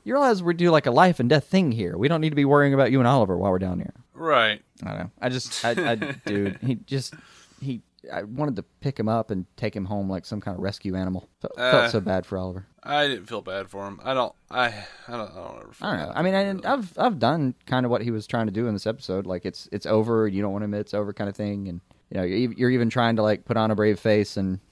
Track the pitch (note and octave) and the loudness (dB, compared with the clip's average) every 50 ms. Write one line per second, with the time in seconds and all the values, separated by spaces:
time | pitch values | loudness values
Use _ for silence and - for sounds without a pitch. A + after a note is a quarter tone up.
0 | - G#3 A#3+ C#4+ C#4+ B3+ A3 F#3+ F3 E3+ F3 E3+ F3 F3 D#3+ D3+ - C3+ A#2+ C#3+ | -6 -2 2 4 4 4 2 2 2 0 2 4 4 6 6 6 6 6 6 6
1 | F3+ F#3 E3 - A#2+ B2 D3+ D3 - - - F#3+ F#3 C#3+ A2+ A2+ G2 F2 F#2+ F2 | 6 6 6 4 4 4 4 4 2 2 2 2 2 2 0 -2 -2 -2 -2 0
2 | A2 D3 E3+ D#3 D#3 D#3 D3+ D3 C#3+ C3+ C#3+ C#3+ C#3+ C#3 C#3 C3+ C3+ A2 B2+ C3 | 0 2 2 2 0 0 2 2 4 6 6 6 6 6 4 4 4 4 4 4
3 | B2 A#2+ C#3 C3+ G#2+ F#2+ F2+ F2 F#2 G2 F#2 F#2 F#2+ F#2 F2+ F2 F2 - - - | 6 6 6 4 4 4 2 0 2 2 2 0 0 -2 -4 -4 -6 -8 -12 -16
4 | - _ - - D#3+ D#3+ D3 B2 A2+ A2 G#2+ G#2+ _ _ _ - A#2 - G#2 G2+ | -20 _ -12 -6 0 2 4 4 4 4 2 -2 _ _ _ -14 -12 -10 -8 -8
5 | - - - - - B2+ B2+ B2+ - - - - - A#2 A#2+ F#3 F3 C3 A#2 A2 | -10 -12 -8 -4 -4 -4 -2 -4 -6 -8 -6 -4 -2 -2 0 0 0 -2 -2 -2
6 | B2+ C#3+ B2+ - - - G#2 G2+ G2+ G2 F#2+ - - B2+ B2+ G#2+ - - C3+ C3+ | -4 -6 -8 -8 -6 -4 -2 -2 -2 -2 -4 -4 -4 -4 -4 -4 -6 -6 -6 -6
7 | A#2+ - - - - - - - - _ _ - C3+ C#3 B2+ G#2+ - _ _ _ | -6 -8 -12 -18 -20 -20 -20 -20 -20 _ _ -12 -10 -8 -8 -10 -12 _ _ _
8 | - B1 - F2 G2 G#2 A#2 C3 D3+ D3 A#2+ F#2+ - _ _ _ - C#3 C3 - | -16 -12 -10 -8 -8 -8 -6 -4 -2 -2 -2 -4 -8 _ _ _ -6 -6 -4 -2
9 | G#2+ A2 A2+ A#2 A2 - G#2+ F#2 F2+ - _ - A#2+ G#2+ - G#2+ F#2+ F#2 G#2+ G2+ | 0 0 0 0 0 -2 -4 -6 -6 -8 _ -6 -6 -4 -4 -4 -6 -6 -4 -4
10 | G2 F#2+ F#2+ F2+ - - A2 G#2 - G#2 F#2 F2+ F#2+ G2 G2 - - G2+ F#2 F#2 | -4 -4 -4 -6 -6 -8 -10 -8 -8 -8 -6 -6 -6 -6 -6 -6 -6 -4 -4 -2
11 | F#2 F#2 F#2 F2+ - - _ _ - - - - B2 B2+ B2+ B2 A#2+ A#2 A#2 G#2+ | -2 -2 -4 -6 -8 -12 _ _ -10 -10 -6 -2 0 4 4 4 4 4 0 -2
12 | F#2 G2+ F#2+ F#2 F2+ - G2+ F#2 F#2 F#2 F2+ F#2 F#2+ _ _ _ - - D3 D3 | -2 0 -2 -2 -2 -4 -6 -6 -6 -6 -8 -10 -14 _ _ _ -8 -4 0 0
13 | D3 C#3+ C3 G2+ F2 - A#2 G#2 - F#2+ F#2 G2 G2 F#2+ - G2 G2 G2+ G2 - | 0 0 -2 -4 -8 -8 -10 -8 -8 -6 -6 -8 -8 -8 -10 -10 -10 -10 -10 -8
14 | - B2 C3+ C3 A#2+ - - _ _ - - B2+ B2 A#2 G#2+ G#2 G2+ - - - | -6 -2 0 0 0 -2 -4 _ _ -6 -2 0 0 0 -2 -6 -14 -16 -18 -20
15 | - - A#2+ A#2+ G#2+ F#2 F2+ F#2 F2 - - A1 A1 - - - - G#3 F#3 E2+ | -16 -12 -10 -10 -10 -10 -12 -14 -14 -14 -14 -16 -18 -20 -14 -8 -6 -4 -4 -4
16 | D2+ - - - E3+ F#3 F#3+ G3 G3 G3+ G3 F3+ - - C4+ C#4 G#3 F3 - - | -4 -4 -2 0 0 2 2 2 0 0 -2 -4 -2 -2 -2 -2 -2 -6 -2 0
17 | A3 B3 G3+ C#3 A#2 A#2 D#3 E3+ C#3+ B2+ A#2+ _ - - C3 B2+ B2+ A#2+ A#2+ G2 | 0 0 2 2 2 2 2 2 0 -2 -2 _ -6 -2 0 0 0 2 0 0
18 | A2+ A#2+ A2+ A2 G#2 - - A#2 A2+ G#2+ F#2 A2 A#2+ A#2 G#2 G2 - G#2+ A2 - | 0 -2 -4 -4 -4 -4 -2 -2 -2 -2 -2 -2 -2 -2 -2 -2 -2 -4 -6 -6
19 | - - F#2 F#2+ G2 F#2 F#2 F2 - F#2 - - - - - G2+ - - A2 A2 | -6 -6 -4 -4 -4 -4 -6 -6 -6 -8 -10 -10 -12 -10 -10 -6 0 2 2 2
20 | A2 A#2 A#2 A2+ A2 G#2+ F#2+ F#2+ G#2 G2+ F#2+ G2+ G#2+ G#2 G#2 G#2 G#2 - - G#2 | 4 4 2 2 2 2 0 0 -2 -2 -2 -4 -4 -4 -4 -4 -4 -4 -4 -4
21 | G#2 G2+ G2+ - G#2+ G2+ G2 - G#2 G2+ G2+ G2+ G2 F#2 F2 F2+ - _ _ _ | -4 -4 -6 -6 -6 -6 -6 -6 -4 -4 -4 -4 -6 -8 -8 -10 -12 _ _ _
22 | _ - - F#2+ F2+ F2 F#2+ A2 B2+ A#2+ A2+ - B2+ B2 B2+ B2 A#2+ A2+ - B2+ | _ -8 -4 -2 -2 0 0 0 0 -2 0 0 2 2 2 2 2 2 2 2
23 | A#2 A#2 A#2 A2 G#2+ A#2+ B2+ B2+ - - A#2 A2 A2 A2 A2 G2+ G#2+ G#2+ G#2 - | 2 2 2 2 2 2 2 0 -2 -2 -2 0 0 0 2 2 2 2 2 2
24 | - A2+ G#2 G#2+ G2+ - - G#2 F#2+ F#2+ F#2 F#2+ - _ | 2 2 2 2 2 0 -2 -4 -2 -2 -4 -6 -8 _